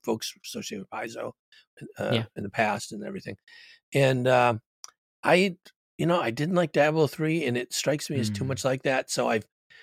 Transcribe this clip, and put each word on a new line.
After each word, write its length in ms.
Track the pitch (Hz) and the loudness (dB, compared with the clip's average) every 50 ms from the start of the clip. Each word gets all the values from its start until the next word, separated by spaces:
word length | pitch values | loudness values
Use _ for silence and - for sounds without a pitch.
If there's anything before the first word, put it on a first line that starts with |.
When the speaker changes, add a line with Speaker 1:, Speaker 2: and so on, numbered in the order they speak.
| - | -4
Speaker 1:
folks 280 | - 113 110 - - - _ - | -4 -4 -4 -4 -10 -12 _ -16
associated 380 | - - 113 - - - - - | -14 -12 -12 -10 -10 -10 -12 -12
with 80 | - | -12
Paizo, 420 | - 220 - 113 117 120 117 117 - _ _ _ _ - _ _ _ - - - - - | -12 -10 -10 -10 -10 -10 -10 -10 -12 _ _ _ _ -20 _ _ _ -20 -18 -16 -10 -6
uh, 140 | - 104 - | -4 -2 0
Speaker 2:
Yeah. 120 | 113 113 - - | -2 -2 -4 -8
Speaker 1:
in 80 | - 107 | -10 -10
the 60 | 101 | -6
past 420 | - - 113 107 104 107 - - - | -2 0 0 0 0 -4 -6 -10 -12
and 120 | 104 104 | -10 -10
everything. 320 | - - - - - 107 - _ _ - - - - - _ _ _ - | -10 -10 -12 -12 -12 -14 -14 _ _ -20 -20 -20 -20 -20 _ _ _ 2
And, 340 | 139 139 131 135 127 123 131 | 2 4 4 4 2 4 4
uh, 300 | 127 123 123 120 117 107 - _ _ _ - - _ _ _ _ _ _ - | 6 6 6 4 2 0 -6 _ _ _ -20 -20 _ _ _ _ _ _ 2
I, 320 | - 156 180 190 202 175 - _ - _ _ _ _ _ - | 4 4 4 4 2 0 -6 _ -20 _ _ _ _ _ -2
you 80 | - | 0
know, 140 | 160 175 175 | 2 2 2
I 100 | - 117 | 0 -2
didn't 240 | 113 127 147 170 190 | -2 -2 -2 0 2
like 160 | 175 175 156 - | 2 2 2 4
Diablo 340 | 147 143 151 156 160 156 135 | 4 4 4 4 4 2 2
three, 360 | - - 156 156 160 170 151 | 2 -2 -2 0 0 0 0
and 100 | 127 120 123 | 0 -2 -2
it 140 | 123 - - | -4 -4 -6
strikes 360 | - - - 143 147 - - | -4 0 0 0 -2 -2 -4
me 80 | 156 135 | -2 -2
as 100 | 113 107 | -2 -2
too 140 | 104 101 131 | -2 -2 -2
Speaker 2:
Mm. 40 | 131 | -4
Speaker 1:
much 160 | 135 127 - | -2 -2 0
like 180 | 135 131 131 - | 0 0 0 0
that, 260 | 143 131 131 - - | 0 0 0 -2 -2
so 180 | - - 120 120 | -2 0 0 2
I've, 180 | 117 110 - _ _ _ _ _ - - | 2 0 -2 _ _ _ _ _ -20 -20